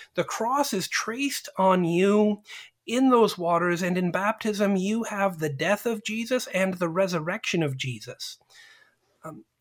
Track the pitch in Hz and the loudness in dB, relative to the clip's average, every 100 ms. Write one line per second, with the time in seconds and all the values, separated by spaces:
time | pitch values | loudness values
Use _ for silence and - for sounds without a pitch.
0 | - - 165 - 226 277 277 196 - - | -8 -4 -4 -2 0 2 2 -2 -2 -4
1 | - 247 285 - - - 190 185 170 170 | -4 -4 -4 -4 -8 0 4 4 4 4
2 | 196 208 214 208 - - - _ - 240 | 4 4 4 0 -8 -20 -20 _ -4 2
3 | 262 240 202 180 170 170 175 170 180 180 | 4 6 4 2 0 2 2 0 0 0
4 | 175 180 202 220 220 202 202 190 196 226 | 0 0 -2 -2 -4 0 2 2 0 -2
5 | 214 208 196 165 156 135 165 202 240 220 | -4 -2 -2 0 -4 -2 0 0 0 -4
6 | - 220 233 254 - 185 190 180 170 175 | -6 -6 -2 -2 -2 -2 -2 0 -2 0
7 | 190 170 160 214 - 175 147 131 131 110 | 0 0 -4 -6 -2 0 0 -2 -6 -8
8 | 113 - - - _ - - - _ _ | -14 -14 -14 -16 _ -20 -20 -20 _ _
9 | _ _ 160 143 - _ | _ _ -16 -16 -20 _